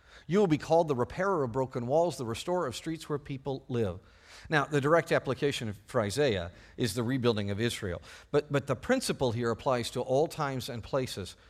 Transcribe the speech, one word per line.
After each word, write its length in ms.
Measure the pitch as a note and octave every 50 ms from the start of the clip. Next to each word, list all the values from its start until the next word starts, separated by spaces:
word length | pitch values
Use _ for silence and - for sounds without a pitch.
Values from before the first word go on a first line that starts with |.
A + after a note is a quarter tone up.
| _ - - - -
You 120 | - D#3+ G#3
will 100 | G#3+ F3+
be 100 | D3+ C#3+
called 300 | - - D#3+ E3 F3 D#3
the 60 | D3
repairer 500 | A#2+ A#2+ A2+ - - F#3 G3+ G3 E3 C#3
of 80 | B2 A2
broken 340 | C3+ C3 B2+ - C3 A#2+
walls, 320 | A#2+ C#3 D#3+ E3+ F3+ D3+ -
the 80 | C3
restorer 400 | A2 A2+ - - - F3+ F3+ E3+
of 100 | C3 A2+
streets 320 | - - D#3+ D#3+ D#3+ - -
where 100 | D3+ C#3
people 460 | - - C#3+ C3 - C#3+ C3+ C#3 - -
live." 300 | B2+ A#2+ A2+ F#2+ E2+ F2+ - - - - - - - - - -
Now, 160 | D#3+ D3+ C#3
the 160 | - D3+ C#3+ C3
direct 300 | C#3+ D#3+ E3+ - - E3
application 600 | C3+ - C#3 B2 - - C#3+ C3+ - B2+ A2 G2+ - -
for 160 | - - B2+ G#2+
Isaiah 480 | G2+ G2 B2+ D3 C#3 G#2+ F#2 E2+ E2+ - - - - -
is 160 | - B2+ A#2 F#2
the 100 | B2+ A#2
rebuilding 480 | A2+ C3+ C3+ A2+ A#2+ A#2 G#2+ G2+ G2+
of 80 | G2+ G2
Israel. 440 | A#2 A#2+ A2+ - - F#2+ E2+ E2 - - - - - _ -
But, 200 | D3 D3+ - C#3+
but 140 | C#3 -
the 100 | - C3
principle 560 | - - - B3 C4 - - F3 - C#3 B2 A2
here 180 | A#2+ A#2+ A#2
applies 380 | A2+ - - C#3+ C3 A#2+ A#2 - -
to 100 | - A#2+
all 240 | - B2+ C3+ D#3
times 420 | E3+ - - D3+ C#3 C3+ C3 A2+ -
and 140 | B2 A#2 -
places. 540 | - - C#3 C3 A#2 - - F#2+ - - - - -